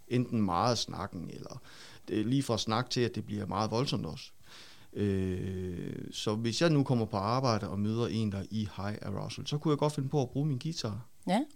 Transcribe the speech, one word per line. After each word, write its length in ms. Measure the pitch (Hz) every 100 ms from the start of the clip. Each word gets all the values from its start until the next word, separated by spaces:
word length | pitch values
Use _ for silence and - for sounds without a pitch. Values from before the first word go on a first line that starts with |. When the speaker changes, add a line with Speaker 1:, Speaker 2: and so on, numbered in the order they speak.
| -
Speaker 1:
Enten 340 | 123 123 117
meget 360 | 98 85 117 110
snakken, 520 | - 80 95 90 80
eller 280 | - - - - - - - -
det, 180 | 107 107
lige 160 | 139
fra 160 | 131 107
snak 320 | - 110 123
til, 100 | 127
at 140 | 117
det 100 | 110
bliver 220 | 107 104 98
meget 240 | 92 110
voldsomt 360 | 113 143 110 -
også. 240 | 135 - - - - - - -
Øh, 1000 | - 101 98 92 92 95 92 92 87 - - -
så 220 | - 113
hvis 280 | 107 117 110
jeg 80 | 170
nu 120 | 147
kommer 200 | 131 123
på 120 | 107 101
arbejde 520 | 101 123 135 107 92
og 100 | 98
møder 260 | 104 113 110
en, 260 | 107 110
der 60 | 98
er 60 | -
i 180 | 110 104 -
high 200 | 98 107
arousal, 440 | 98 101 101 - -
så 120 | 147
kunne 140 | 156
jeg 60 | 143
godt 140 | 151
finde 160 | 147 135
på 140 | 151
at 80 | 123
bruge 160 | 135 151
min 120 | 123
guitar. 480 | 160 165 113 104 - - -
Speaker 2:
Ja. 120 | 202 311